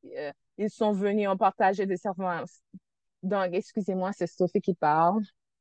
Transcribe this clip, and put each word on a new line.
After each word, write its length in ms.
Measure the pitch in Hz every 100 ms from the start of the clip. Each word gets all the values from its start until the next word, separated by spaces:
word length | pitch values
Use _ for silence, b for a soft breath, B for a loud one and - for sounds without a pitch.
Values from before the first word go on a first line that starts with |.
| -
Euh, 260 | - 147 - _ -
ils 120 | 208
sont 220 | - 214
venus, 380 | 190 202 208 202
ont 80 | 190
partagé 480 | 196 - 190 185 196
des 100 | 180
services. 640 | 208 180 185 165 165 - _ - _ _ _ _
Donc, 260 | 185 196 185
excusez-moi, 580 | 180 - 214 196 185 185
c'est 160 | - 170
Sophie 320 | - 180 202
qui 140 | -
parle. 480 | 180 151 160 170 220 196 _ _ _